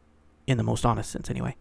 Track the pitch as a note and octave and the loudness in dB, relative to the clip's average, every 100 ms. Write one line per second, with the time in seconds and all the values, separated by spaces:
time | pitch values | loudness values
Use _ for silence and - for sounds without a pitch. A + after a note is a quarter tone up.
0 | _ _ _ _ - A#2 A2 A2 A#2+ A2 | _ _ _ _ 0 2 2 2 2 2
1 | - - - B2 A#2+ - | -2 -6 -6 -4 -4 -6